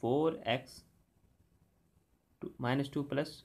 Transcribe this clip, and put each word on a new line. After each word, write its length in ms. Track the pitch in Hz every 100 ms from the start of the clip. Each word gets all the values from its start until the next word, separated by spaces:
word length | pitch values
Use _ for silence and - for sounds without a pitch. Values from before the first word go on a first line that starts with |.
four 340 | 113 139 160 160
x, 380 | - 123 - - - _ _ _ _ _ _ _ _ _ _ _ _ _ _ _
two, 100 | - -
minus 300 | 123 131 139
two 140 | 147
plus 400 | 143 139 151 -